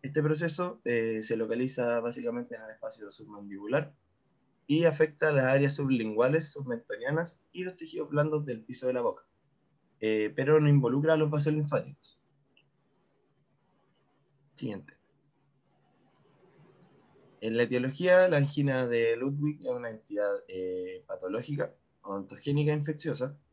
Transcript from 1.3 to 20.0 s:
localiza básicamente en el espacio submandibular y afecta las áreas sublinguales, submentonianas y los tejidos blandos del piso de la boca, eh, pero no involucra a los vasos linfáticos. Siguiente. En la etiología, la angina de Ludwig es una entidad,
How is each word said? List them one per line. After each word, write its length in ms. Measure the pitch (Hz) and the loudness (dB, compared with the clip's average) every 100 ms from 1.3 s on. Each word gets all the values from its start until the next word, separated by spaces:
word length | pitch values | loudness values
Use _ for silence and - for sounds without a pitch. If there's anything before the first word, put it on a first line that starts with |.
| 113 | -2
localiza 640 | 110 113 131 131 120 117 | -2 -2 -4 -2 -2 0
básicamente 540 | 117 120 120 120 120 113 | -2 -6 -6 -6 -8 -12
en 80 | |
el 80 | 110 | -14
espacio 380 | 110 113 113 104 | -12 -14 -12 -18
submandibular 800 | - 107 104 101 98 104 135 151 _ _ _ _ _ _ _ _ | -16 -18 -16 -14 -12 -2 -2 -2 _ _ _ _ _ _ _ _
y 180 | 151 165 | 4 4
afecta 460 | 151 165 - 156 | 4 0 2 2
las 140 | 147 131 | 4 4
áreas 300 | 135 143 143 | 4 2 0
sublinguales, 760 | 139 127 110 107 127 156 165 | 0 2 0 2 4 4 -2
submentonianas 880 | 147 135 117 - 104 123 151 170 - _ | -10 -6 -6 -6 -8 -2 -2 -2 -8 _
y 120 | 170 | -10
los 140 | 185 180 | -10 -10
tejidos 320 | 160 170 147 | -12 -10 -4
blandos 380 | 147 151 151 147 | 0 0 0 -4
del 160 | 113 | -8
piso 240 | - 127 127 | -10 -6 -2
de 60 | |
la 80 | 123 | 0
boca, 220 | 117 - _ _ _ _ _ _ _ _ | -2 -4 _ _ _ _ _ _ _ _
eh, 340 | 110 110 107 - | 0 0 0 -2
pero 240 | 135 156 | 4 6
no 80 | 151 | 8
involucra 460 | 143 120 131 156 | 6 6 2 4
a 40 | 160 | 4
los 120 | 156 | 2
vasos 240 | 151 147 | 2 0
linfáticos. 680 | 151 147 143 - - _ _ _ _ _ _ _ _ _ _ _ _ _ _ _ _ _ _ _ _ _ _ _ _ _ - | 0 0 -2 -4 -16 _ _ _ _ _ _ _ _ _ _ _ _ _ _ _ _ _ _ _ _ _ _ _ _ _ -10
Siguiente. 400 | 117 98 - _ _ _ _ _ _ _ _ _ _ _ _ _ _ _ 185 _ - _ _ _ _ _ _ _ | -10 -10 -14 _ _ _ _ _ _ _ _ _ _ _ _ _ _ _ _ _ -20 _ _ _ _ _ _ _
En 160 | 113 113 | -4 0
la 60 | |
etiología, 640 | 120 123 127 135 180 180 185 | 2 2 -2 0 6 8 8
la 100 | 151 | 4
angina 500 | 143 - 143 131 123 | 2 0 0 0 0
de 280 | 120 113 117 | 2 2 2
Ludwig 440 | 135 143 147 147 | -2 -2 -2 -2
es 80 | 131 | -6
una 220 | 123 120 | -6 -6
entidad, 420 | 110 | -10